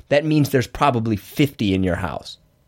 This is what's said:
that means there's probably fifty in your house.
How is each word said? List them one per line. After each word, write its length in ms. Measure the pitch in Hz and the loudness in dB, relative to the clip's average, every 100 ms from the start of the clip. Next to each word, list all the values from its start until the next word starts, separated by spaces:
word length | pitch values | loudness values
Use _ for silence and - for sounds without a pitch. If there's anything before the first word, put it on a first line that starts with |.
| - | -2
that 160 | 143 156 | 0 2
means 240 | 156 139 | 2 2
there's 160 | 131 117 | 2 -2
probably 500 | - 147 120 113 104 | 0 0 0 0 -4
fifty 600 | - - 143 - 104 92 | -4 0 0 0 0 2
in 80 | |
your 120 | 92 85 | 0 -2
house. 420 | 87 60 - - _ _ | -4 -8 -12 -20 _ _